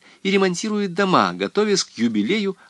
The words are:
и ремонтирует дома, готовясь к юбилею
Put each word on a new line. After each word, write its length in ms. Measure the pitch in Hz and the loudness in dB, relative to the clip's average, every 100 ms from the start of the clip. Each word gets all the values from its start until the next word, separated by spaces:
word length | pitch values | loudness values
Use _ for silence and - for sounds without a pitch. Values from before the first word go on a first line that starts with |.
| - _ | -20 _
и 80 | 190 | 0
ремонтирует 640 | 196 190 175 220 208 202 | 2 2 0 -4 -4 -4
дома, 400 | 170 196 151 95 | -2 2 2 2
готовясь 500 | 90 101 202 214 196 | -2 -4 0 0 0
к 140 | - - | -2 -4
юбилею 580 | 117 107 107 214 196 190 | -2 0 0 0 -2 -6